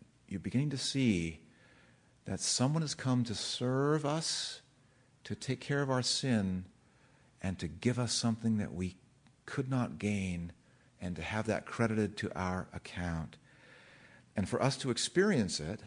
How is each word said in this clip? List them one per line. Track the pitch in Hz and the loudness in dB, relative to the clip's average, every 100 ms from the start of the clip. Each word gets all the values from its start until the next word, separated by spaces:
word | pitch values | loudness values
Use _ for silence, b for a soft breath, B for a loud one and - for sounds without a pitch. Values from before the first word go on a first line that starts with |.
| - _ - | -20 _ -10
you're | 95 | -6
beginning | 90 120 147 | -2 0 0
to | 131 | -2
see | - 139 127 90 82 80 b b b b b b b b - | -2 2 4 4 2 -4 b b b b b b b b -8
that | 98 | -4
someone | - - 127 156 | -2 2 2 2
has | 147 | -2
come | - 135 127 | -2 0 2
to | 117 | 2
serve | 101 - - 123 131 143 151 139 | -2 -4 -2 0 2 4 2 2
us, | 156 165 - - - - b b b b _ | -2 -2 -2 -4 -10 -16 b b b b _
to | - | -8
take | 110 - 127 | -6 -4 -4
care | - 143 | -2 0
of | 139 | 2
our | 127 | 2
sin, | 123 - 139 113 95 92 90 b b b b b b - | 2 0 2 2 2 0 -6 b b b b b b -6
and | 95 87 | -4 -2
to | 82 | -4
give | 85 120 120 | -2 0 2
us | 120 | 0
something | - 117 113 113 110 | 2 2 2 2 0
that | 98 | 0
we | 82 92 - - _ - _ - | -2 -4 -6 -18 _ -20 _ -8
could | - 131 | -4 -2
not | 131 120 - | 0 0 0
gain, | 104 101 95 87 85 - b b b - | 0 2 0 -2 -4 -10 b b b -8
and | 92 80 | -6 -4
to | |
have | 82 107 107 | -4 -2 0
that | 95 - | 0 -2
credited | - 113 110 104 101 | 0 2 4 2 0
to | 98 - | -4 -2
our | 92 92 - | 0 -2 -4
account. | - - - 87 82 76 - B B B B B B B B - - | -10 -10 -4 -2 -2 -4 -8 B B B B B B B B -8 -2
And | 92 | 0
for | 120 | 2
us | 131 135 | 2 2
to | 135 | 0
experience | 117 - 175 202 160 95 - | 0 0 4 4 4 2 0
it, | 76 113 | -4 -6